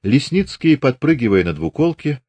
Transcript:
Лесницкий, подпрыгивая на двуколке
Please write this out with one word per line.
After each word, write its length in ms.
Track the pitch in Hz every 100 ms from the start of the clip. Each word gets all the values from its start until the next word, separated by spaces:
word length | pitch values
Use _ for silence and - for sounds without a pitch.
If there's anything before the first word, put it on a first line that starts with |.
Лесницкий, 720 | 98 131 - 180 190 - 160 143
подпрыгивая 640 | 135 127 151 156 113 95
на 100 | 87
двуколке 680 | 76 80 - 170 156 151 139